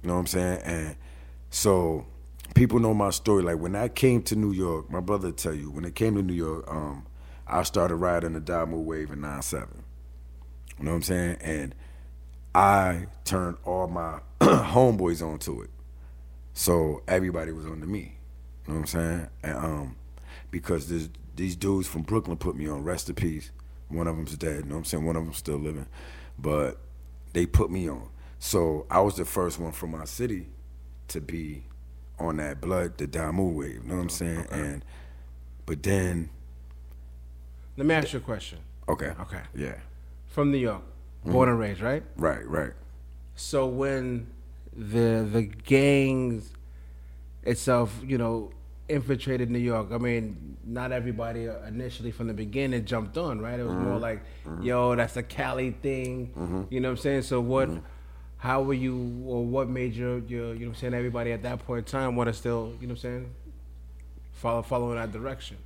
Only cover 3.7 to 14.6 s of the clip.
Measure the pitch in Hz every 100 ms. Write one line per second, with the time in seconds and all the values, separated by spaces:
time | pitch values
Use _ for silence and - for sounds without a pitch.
3.7 | 101 117 - 131 120 - 110 104 95 90
4.7 | 80 76 90 90 104 92 80 85 76 73
5.7 | 71 85 78 110 101 95 87 80 80 -
6.7 | 78 73 71 - - - - - 85 -
7.7 | 101 87 85 90 87 85 80 78 85 80
8.7 | 80 80 78 73 71 73 69 - 76 52
9.7 | - - - - - - - - - -
10.7 | - 71 85 80 90 87 85 85 78 69
11.7 | - - - - - - - - - 98
12.7 | 101 95 85 92 - - 95 90 87 87
13.7 | 92 90 85 82 76 - - 151 -